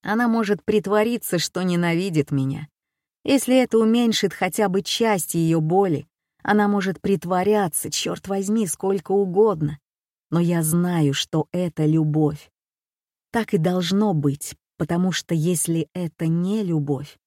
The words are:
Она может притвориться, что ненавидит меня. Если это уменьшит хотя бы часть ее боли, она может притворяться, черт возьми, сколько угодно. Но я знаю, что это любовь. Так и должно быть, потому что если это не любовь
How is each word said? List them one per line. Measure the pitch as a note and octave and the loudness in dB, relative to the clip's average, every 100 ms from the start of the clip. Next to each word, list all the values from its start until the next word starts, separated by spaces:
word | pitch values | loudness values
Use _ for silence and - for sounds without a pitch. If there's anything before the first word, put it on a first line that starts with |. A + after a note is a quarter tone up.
Она | - A3 A#3+ | -2 0 2
может | A3+ G3+ G3+ | 0 0 -2
притвориться, | - G#3+ F#3+ G#3 A3 A#3+ - F3 | 0 0 2 2 2 -2 -2 -4
что | - F3+ | -2 -4
ненавидит | F3+ F3 F3 E3+ G3 D#3 C#3+ | -2 0 0 0 0 0 0
меня. | C#3 C3+ - D3+ _ _ _ _ _ - | -2 -2 -6 -12 _ _ _ _ _ 0
Если | C4+ - C4 | 0 4 2
это | B3 A3+ | 4 2
уменьшит | A3 A#3 A#3+ G#3+ G3 | 4 4 2 2 -2
хотя | - F#3 - G3+ | -2 -4 0 0
бы | F#3+ | 0
часть | - - A3+ G3 - E3+ | -2 0 0 0 -2 0
ее | D#3+ E3 | 2 2
боли, | D#3 F#3 G3 D3 - _ _ _ | 2 2 2 -2 -6 _ _ _
она | - G#3 G#3 | 0 2 2
может | G3+ F#3+ F3 | 0 -2 -4
притворяться, | G3+ F#3+ E3+ F3+ G3 G#3+ F#3 - - | -2 -2 0 0 2 2 0 -4 -6
черт | - A3 F3+ - | -6 -6 -8 -6
возьми, | G3 G3 A3 G3 | -4 -2 -2 -2
сколько | - F#3+ G3 - | -4 -2 -2 0
угодно. | F#3+ G3 F3+ A3 E3+ D3 D3 _ _ _ _ _ | 0 0 2 2 2 -4 -6 _ _ _ _ _
Но | E3 | 0
я | E3+ E3+ | 2 0
знаю, | D#3+ E3+ F3+ F3 D3 | 0 0 0 2 2
что | C#3 - D#3+ - | 0 -2 -2 -2
это | F3+ F3+ - D3+ | -4 -4 0 2
любовь. | D#3+ D#3 D3+ D3+ D3 - _ _ _ _ _ _ _ _ | 2 2 2 0 -2 -16 _ _ _ _ _ _ _ _
Так | A#3 G#3+ | -4 -2
и | G3 | 0
должно | E3+ F3+ E3+ G3 G#3+ | 0 0 0 0 2
быть, | D#3+ C#3+ C#3 - - _ _ | 2 0 -2 -10 -16 _ _
потому | D3+ E3+ F#3 | -4 0 0
что | D#3+ - E3 | -2 -4 -2
если | D#3+ E3+ - E3 D#3 | 0 -2 -2 -2 -4
это | F#3 E3+ _ D#3+ | -6 -8 _ -2
не | E3+ F3+ A3 | 0 -2 -2
любовь | F#3+ D#3+ D3 C3 C#3+ - | -2 -2 -2 -4 -6 -18